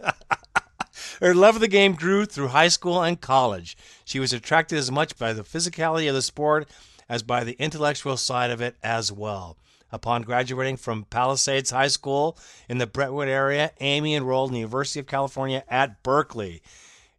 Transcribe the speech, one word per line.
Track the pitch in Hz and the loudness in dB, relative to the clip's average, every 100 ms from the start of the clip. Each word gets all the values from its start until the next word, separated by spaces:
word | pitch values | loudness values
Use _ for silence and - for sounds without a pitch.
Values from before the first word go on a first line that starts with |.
<laughs> | - - - - - - - - - - - - | -6 -6 -4 -4 -2 -6 -6 -10 -14 -12 -16 2
Her | 180 180 | 4 8
love | 208 220 | 8 8
of | |
the | 220 | 4
game | 196 196 156 | 6 6 4
grew | 175 196 208 | 2 2 0
through | 139 131 | -4 0
high | 143 170 | 4 4
school | - 175 180 | 4 0 0
and | 170 170 | 0 -2
college. | - 131 123 95 85 - - - - | 2 2 4 -2 -8 -18 -20 -20 -8
She | 135 | -4
was | 127 | -2
attracted | 123 - 160 160 156 | -4 0 0 2 -2
as | 127 | -2
much | 139 156 - | -2 -4 -4
by | 113 | -4
the | 110 | -4
physicality | 101 165 170 165 160 165 151 | -8 -6 -6 -4 -2 0 0
of | 135 | 0
the | |
sport | - - 151 151 147 - - - - | -4 -2 0 0 -2 -14 -20 -20 -8
as | 117 | -6
by | 113 123 | -2 -4
the | 117 | -4
intellectual | 123 151 156 147 139 143 127 | -6 -6 -2 -2 -2 -4 -4
side | - 123 123 | -2 -2 -2
of | 117 | -2
it | 120 - | -6 -6
as | 110 113 104 | -4 -2 -4
well. | 101 104 98 87 82 _ _ _ | -6 -8 -8 -12 -18 _ _ _
Upon | 113 117 120 | -8 -4 -4
graduating | 110 120 127 131 131 127 | 0 -2 -2 -4 -4 -4
from | 123 107 104 | -6 -6 -4
Palisades | 117 127 135 139 135 131 | 0 0 2 0 0 0
High | 127 139 | 0 0
School | - 139 139 156 - - - - | 0 -2 0 0 -4 -16 -20 -8
in | 123 | -4
the | 117 | -2
Brentwood | 135 135 143 135 | -2 -2 -2 -2
area, | 135 135 143 156 - | 0 0 0 -2 -2
Amy | 139 143 151 147 | -2 0 0 0
enrolled | 131 131 135 | 0 0 0
in | |
the | 123 | -2
University | 110 127 135 151 | -4 -4 -4 -6
of | 131 | -4
California | 139 135 135 135 131 - | -4 -2 -4 -4 -4 -2
at | 127 135 101 | 0 0 -2
Berkeley. | - 240 262 117 95 82 - - - - _ | 0 2 0 -6 -8 -10 -20 -20 -20 -20 _